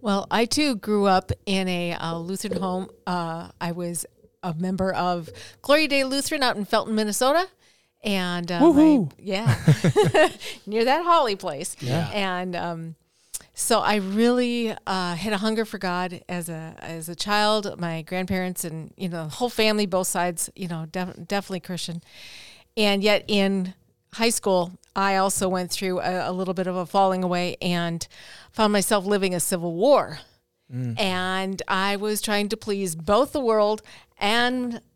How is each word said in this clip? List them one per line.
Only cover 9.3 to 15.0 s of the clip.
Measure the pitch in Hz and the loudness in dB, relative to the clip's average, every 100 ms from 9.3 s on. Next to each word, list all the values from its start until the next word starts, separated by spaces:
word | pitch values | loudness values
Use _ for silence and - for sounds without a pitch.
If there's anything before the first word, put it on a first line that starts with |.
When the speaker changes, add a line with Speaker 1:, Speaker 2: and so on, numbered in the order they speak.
| 190 214 110 - 139 175 330 415 - 311 - - | -2 0 2 4 4 4 4 4 6 4 2 -12
Speaker 1:
<laughs> | - - | -12 -6
near | 214 | 0
that | 233 285 | 2 2
Holly | 349 339 262 196 | 4 4 4 0
place. | 185 143 175 - | -4 -6 -8 -6
Speaker 3:
Yeah. | 131 139 160 | -2 0 0
Speaker 1:
And, | 208 196 180 185 175 | -2 -2 -2 -4 -6
um, | 175 165 165 160 _ _ _ - - | -6 -6 -10 -14 _ _ _ -14 -14
so | - - 220 | -8 2 2
I | - 208 | 4 0
really, | 190 202 233 247 240 240 226 214 - | 0 2 4 4 0 0 -2 -6 -4
uh, | 190 | -2